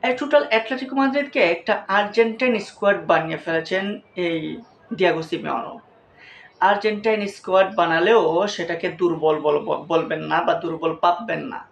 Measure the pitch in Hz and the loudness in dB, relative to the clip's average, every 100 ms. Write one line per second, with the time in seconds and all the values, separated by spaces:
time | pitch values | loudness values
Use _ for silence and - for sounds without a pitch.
0 | 254 247 285 294 285 226 220 254 262 269 | -2 -2 2 2 4 0 0 -8 -6 0
1 | 269 277 277 277 180 247 - 202 - 196 | 0 0 -2 2 2 2 0 -2 0 0
2 | 202 220 226 220 254 220 202 - 202 196 | 0 2 2 2 0 0 -4 -2 0 0
3 | 160 165 160 156 - 165 165 190 202 208 | 2 0 0 -8 -4 -4 -2 -4 -4 -8
4 | _ - 175 165 156 160 - _ _ 190 | _ -6 -4 -2 -6 -10 -14 _ _ 0
5 | 180 165 160 160 147 127 - 240 - _ | 2 2 -4 -6 -4 -6 -8 -14 -20 _
6 | _ _ - - - _ 185 202 214 208 | _ _ -20 -20 -20 _ 2 2 0 -2
7 | 220 220 202 - - 190 190 208 170 165 | 0 0 -2 -8 0 2 4 2 2 2
8 | 180 226 165 160 202 - 170 165 180 160 | 6 6 4 2 0 -2 -6 -4 -4 0
9 | 175 160 156 156 151 147 - 151 - 165 | 0 2 2 2 2 0 0 -6 0 0
10 | 160 160 156 156 175 170 170 160 160 160 | 0 -4 -2 0 0 0 -2 -4 -4 0
11 | - - 226 160 139 107 - | 0 0 -4 -6 -6 -12 -14